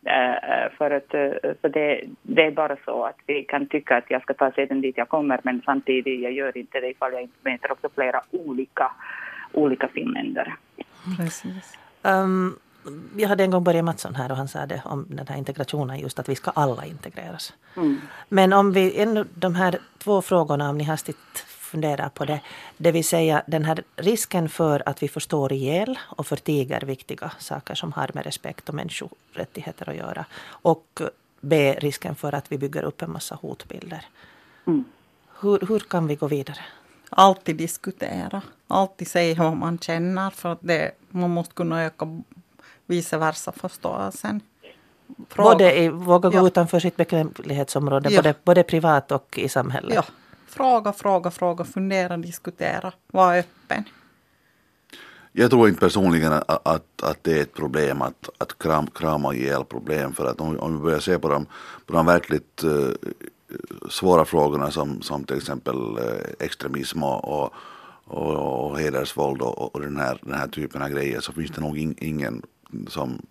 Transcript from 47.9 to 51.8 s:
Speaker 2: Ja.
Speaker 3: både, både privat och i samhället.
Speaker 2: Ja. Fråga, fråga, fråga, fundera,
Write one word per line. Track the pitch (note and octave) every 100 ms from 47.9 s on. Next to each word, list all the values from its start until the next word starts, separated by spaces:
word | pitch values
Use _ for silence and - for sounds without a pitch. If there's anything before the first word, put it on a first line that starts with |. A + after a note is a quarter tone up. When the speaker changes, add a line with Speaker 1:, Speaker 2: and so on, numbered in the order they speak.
| C#3 C#3+
Speaker 2:
Ja. | G3+
Speaker 3:
både, | D3+ C#3+
både | - F3+
privat | F3 E3 E3 D3 -
och | C#3 _ -
i | C3+
samhället. | - C3 B2+ - A3
Speaker 2:
Ja. | - - _ - _
Fråga, | - C4+ A#3+ G#3
fråga, | G3+ G#3 F#3+ F3
fråga, | - F3+ E3+ F3
fundera, | -